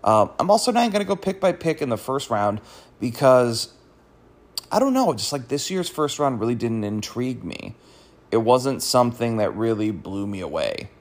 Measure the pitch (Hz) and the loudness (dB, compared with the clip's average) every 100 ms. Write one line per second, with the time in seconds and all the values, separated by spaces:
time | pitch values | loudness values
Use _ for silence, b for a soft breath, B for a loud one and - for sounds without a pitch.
0 | - 110 196 - 180 214 247 240 233 202 | 6 4 4 0 2 4 4 2 2 0
1 | 190 190 196 185 185 170 165 156 139 110 | -2 -2 -4 0 0 0 -2 -2 -2 -4
2 | - 135 - 107 104 104 B B B _ | -2 -4 -2 0 0 -2 B B B _
3 | 123 117 135 127 120 113 - _ _ _ | -6 2 6 6 6 0 -6 _ _ _
4 | _ _ _ _ _ - - 196 269 254 | _ _ _ _ _ -16 -2 2 4 4
5 | 220 117 - 143 120 143 - 185 175 - | 2 0 -4 -6 -4 -4 -2 -4 -4 -2
6 | 147 - 147 120 113 120 117 113 104 107 | -4 0 -2 0 -2 -2 -2 -2 -4 -4
7 | 101 117 127 117 87 - - - b b | -6 -6 -6 -6 -10 -12 -14 -18 b b
8 | b b _ 113 110 127 131 127 - 127 | b b _ 0 4 2 2 -4 0 2
9 | 120 120 117 110 104 101 117 107 107 92 | 2 0 -2 0 -2 0 -2 0 -2 -4
10 | - 98 101 98 82 80 60 50 - _ | -8 -6 -6 -6 -6 -4 -4 -4 -10 _